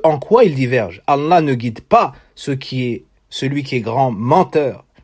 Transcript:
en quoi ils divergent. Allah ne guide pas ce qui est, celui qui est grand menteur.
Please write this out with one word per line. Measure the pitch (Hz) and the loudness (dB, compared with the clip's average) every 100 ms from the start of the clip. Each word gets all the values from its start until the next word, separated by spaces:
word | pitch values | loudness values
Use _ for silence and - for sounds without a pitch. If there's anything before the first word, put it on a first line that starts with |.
| 160 | 2
en | 151 | 0
quoi | - 233 208 | 2 4 4
ils | 135 | 2
divergent. | 123 127 95 - - | 0 0 -2 -6 -2
Allah | 143 151 180 | -2 2 2
ne | 151 127 | 2 -2
guide | 120 110 | -4 -8
pas | - 233 160 - _ - | 0 2 2 -6 _ -12
ce | - | -8
qui | 131 - 131 123 | -8 -6 -6 -4
est, | 113 _ _ _ | -6 _ _ _
celui | - 139 143 | -6 -4 -4
qui | 139 127 | -4 -4
est | |
grand | 110 123 131 | -2 -2 -2
menteur. | 101 120 170 175 160 135 92 _ _ | -2 2 2 2 0 -2 -6 _ _